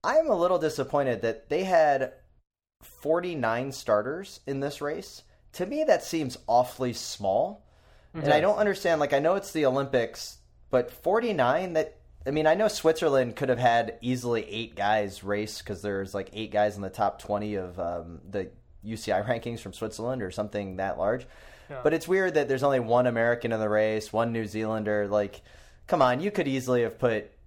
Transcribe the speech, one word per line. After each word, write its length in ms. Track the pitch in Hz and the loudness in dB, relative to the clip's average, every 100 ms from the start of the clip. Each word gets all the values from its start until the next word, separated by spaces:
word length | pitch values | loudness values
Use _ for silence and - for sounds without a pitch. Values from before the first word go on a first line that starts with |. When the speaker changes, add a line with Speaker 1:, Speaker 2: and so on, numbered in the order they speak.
Speaker 1:
I'm 260 | 185 302 220 | 4 2 4
a 60 | 190 | 2
little 240 | 175 180 | 4 2
disappointed 640 | 156 151 131 147 135 110 | 0 -2 -2 0 0 0
that 260 | 113 110 - | -2 -4 -4
they 140 | 151 | -2
had 500 | 190 175 156 135 131 - _ _ _ _ _ _ | 4 4 6 2 0 -6 _ _ _ _ _ _
forty-nine 920 | - - 143 165 180 160 113 117 135 | -20 -8 0 0 0 -2 0 0 -4
starters 680 | 123 - 104 113 160 196 - - | -6 2 2 2 -8 -12 -14 -8
in 140 | 139 | -4
this 220 | 143 - | -4 -6
race. 420 | 143 165 - - _ _ - | -8 -8 -12 -20 _ _ -20
To 120 | - 185 | -6 -4
me, 180 | 285 | 0
that 200 | 311 180 | 4 4
seems 340 | - 165 135 - - | 2 -4 -4 -6 2
awfully 460 | 120 123 - 127 | 4 4 -2 -4
small. 720 | 113 - - 101 101 170 208 _ _ _ - _ | -4 -10 -4 0 0 0 -6 _ _ _ -20 _
And 120 | 165 147 | -4 2
I 120 | 151 | 4
Speaker 2:
It 40 | |
does. 0 | |
Speaker 1:
don't 160 | 180 208 | 4 2
understand, 400 | 208 190 175 160 | 0 0 0 2
like, 140 | 143 | 2
I 60 | 143 | 2
know 160 | 156 196 | 2 0
it's 160 | 196 | -2
the 140 | 160 139 | 0 2
Olympics, 720 | 131 131 131 113 - - - _ _ - | 2 0 0 0 -6 -14 -16 _ _ 0
but 220 | 127 120 | 0 0
forty-nine, 800 | - 165 214 240 175 123 151 185 | -4 0 2 2 2 4 2 0
that, 240 | 160 - - - - 135 | -2 -2 -8 -20 -10 -4
I 60 | |
mean, 160 | 147 156 | 2 4
I 60 | 175 | 4
know 120 | 214 | 2
Switzerland 680 | - 160 160 160 135 123 - | 2 2 2 2 2 2 -2
could 140 | 139 | -2
have 100 | 120 | 4
had 380 | 123 117 110 - | 4 4 2 -4
easily 480 | 123 127 120 117 - | -4 -2 0 -2 -2
eight 260 | 107 117 - | -8 -8 -2
guys 480 | 101 110 104 92 | 2 2 0 -6
race 380 | 95 104 107 - | -4 -4 -4 -10
'cause 200 | - 98 | -10 -8
there's, 320 | 104 98 95 | -6 -6 -6
like, 160 | 101 95 | -8 -8
eight 180 | 107 110 | -10 -4
guys 240 | 104 104 98 | 0 0 0
in 60 | |
the 80 | 95 | -10
top 300 | - 104 - | -2 -2 -2
twenty 360 | - 104 104 101 | -6 -4 -2 -6
of, 240 | 90 87 | -6 -6
um, 420 | 85 87 82 82 87 | -6 -6 -10 -16 -8
the 220 | 101 92 - - - | -8 -8 -12 -20 -16
U 120 | 107 110 | -12 -8
C 160 | - | -2
I 100 | 95 | -2
rankings 380 | 107 117 120 113 | 0 -4 -4 -10
from 140 | 98 | -12
Switzerland 480 | - 110 - 117 131 | -8 -8 -6 -6 -4
or 100 | 95 | -6
something 460 | 101 104 104 98 92 | -6 -6 -6 -6 -4
that 200 | 95 67 | -4 -2
large. 300 | 98 127 - - - - - | -2 -2 -6 -20 -20 -20 -14
Speaker 3:
Yeah. 120 | 139 | -4
Speaker 1:
But 100 | 147 | 0
it's 140 | 165 165 | 0 0
weird 260 | 190 185 | 0 2
that 140 | 156 139 | 2 2
there's 160 | 131 | 2
only 160 | 139 131 | 2 2
one 260 | 113 120 123 | 4 4 4
American 460 | 117 117 120 120 | 2 2 2 0
in 80 | 110 | -2
the 100 | 107 | 2
race, 420 | 107 110 110 107 | 2 2 0 -2
one 200 | 110 117 | -2 0
New 140 | 113 107 | -2 -4
Zealander. 600 | 107 110 110 107 104 101 | -4 -2 -2 0 0 2
Like, 340 | 104 101 - - - - - - | 0 0 -6 -20 -20 -20 -20 -2
come 160 | 170 | 4
on, 180 | 127 127 | 4 4
you 120 | 196 | -2
could 160 | 202 147 | -2 -2
easily 340 | 135 123 123 | -2 0 2
have 160 | 113 - | 0 0
put 340 | 123 110 - - | 0 0 -4 -20